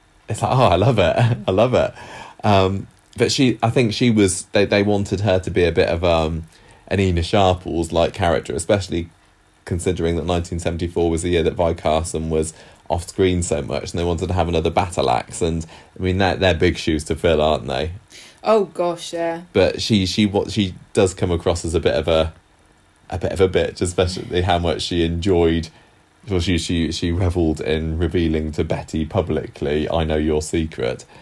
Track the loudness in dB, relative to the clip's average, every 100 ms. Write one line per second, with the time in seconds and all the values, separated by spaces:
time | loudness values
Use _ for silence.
0 | _ _ -10 -4 0 4 4 4 4 4
1 | 4 4 2 2 0 2 4 4 0 -4
2 | -18 -18 -18 -4 2 4 4 0 -8 -16
3 | _ -2 0 2 2 2 0 2 2 2
4 | 2 4 4 2 -2 0 2 4 2 2
5 | 0 -2 2 0 0 0 2 2 0 2
6 | 2 2 0 -2 -8 -16 -20 -20 -4 0
7 | 2 0 0 4 4 2 -2 -4 -2 2
8 | 0 0 0 0 -2 -4 0 0 0 -6
9 | -6 _ _ _ _ _ -8 -4 -2 -2
10 | 0 -2 -2 -2 -2 -6 -4 -4 -4 0
11 | 0 0 0 0 0 0 0 0 0 0
12 | -2 -4 -2 -2 -2 -6 -20 -18 -6 -6
13 | -4 0 2 2 -2 -4 -4 -8 -6 -4
14 | -2 -2 -2 -2 0 0 0 -2 -2 -2
15 | 0 0 -4 -4 -4 -4 -6 -14 -20 -6
16 | -2 0 2 2 2 4 2 0 -2 -2
17 | -2 -2 2 2 2 0 -2 -4 -6 -8
18 | -16 -20 -20 -8 0 2 0 -2 -4 -4
19 | -8 -6 -4 -6 -4 2 2 2 0 2
20 | 2 2 0 0 -2 -2 -2 -4 -6 2
21 | 2 2 -2 0 0 -2 -2 0 0 0
22 | 2 2 0 -4 _ _ _ _ _ _
23 | -12 -6 -4 2 2 2 -2 -2 -4 0
24 | -2 -2 -4 -2 0 0 0 -2 -2 -2
25 | 0 0 2 4 4 2 -2 -12 _ _
26 | _ _ -6 -2 0 -2 0 -2 -2 -2
27 | -2 0 0 2 0 0 -2 -2 -2 -2
28 | -2 0 0 0 -2 -4 -4 -4 -6 -6
29 | -4 -2 -2 -2 -6 -6 -2 -2 0 -2
30 | 0 0 0 -2 -2 -2 -4 -4 -6 -6
31 | -12 -20